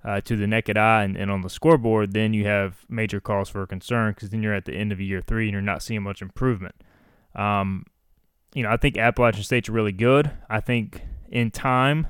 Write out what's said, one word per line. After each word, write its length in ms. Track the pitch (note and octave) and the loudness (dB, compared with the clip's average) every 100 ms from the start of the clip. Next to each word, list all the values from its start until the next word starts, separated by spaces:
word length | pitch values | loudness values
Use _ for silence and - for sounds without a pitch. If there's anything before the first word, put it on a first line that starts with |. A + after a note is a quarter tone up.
uh, 160 | - G2+ | -2 -4
to 160 | - A2+ | -2 -2
the 100 | G2+ | 2
naked 300 | A2 A2 G#2+ | 0 2 2
eye 280 | A2 A2+ | 4 4
and, 120 | G2+ F#2 | 2 -2
and 140 | G2 | -4
on 100 | G2 | -4
the 100 | F#2 | -6
scoreboard, 600 | - D#3 D#3+ A2+ A2 G#2 | -2 4 4 4 2 2
then 220 | G#2 A2 | 0 0
you 100 | G#2+ | 0
have 400 | G#2 G#2 G2 F2+ _ | 0 0 -2 -6 _
major 320 | A#2 A2 G2+ | -6 -4 -4
cause 280 | - G#2 G2 | -2 -2 -2
for 180 | G2+ F#2+ | -6 -8
concern, 460 | F#2+ - A#2+ A2 | -10 -2 0 0
'cause 160 | G2+ G#2+ | -2 -6
then 140 | A2 | -4
you're 120 | G#2+ | -2
at 120 | G2+ - | -2 -4
the 80 | |
end 180 | C2+ G#2 | -4 -4
of 80 | F#2+ | -4
year 220 | G2 F#2+ | -4 -6
three 240 | - A2+ A2 | -2 -2 0
and 60 | |
you're 100 | G2+ | -2
not 200 | G2 F2 | -2 -4
seeing 200 | - A2+ | -4 -6
much 180 | G2 G2 | -6 -8
improvement. 540 | F#2+ - B2+ G#2+ F#2 - - _ _ _ _ | -12 -2 0 0 -6 -16 -20 _ _ _ _
Um, 520 | - G2+ G2+ G2 F#2+ - _ _ _ _ _ _ | -4 0 0 0 -4 -8 _ _ _ _ _ _
you 80 | - | -6
know, 80 | A2+ | 0
I 60 | A#2 | 2
think 220 | C#3+ - | 2 4
Appalachian 440 | A2+ A#2 A#2+ G#2 | 2 4 2 2
State's 280 | G#2 B2+ - | 0 -2 0
really 220 | A2+ G#2+ | 0 0
good. 380 | F#2+ A#2 C#3 D3 - - | 2 4 6 4 -4 -4
I 100 | A2 | -4
think 420 | - A#2+ G#2 - - - - | 0 -2 -2 -10 -12 -12 -6
in 160 | B2 A#2 | -2 -2
time 560 | - C#3 B2+ C3+ D3+ D#3+ | -2 0 2 4 2 -2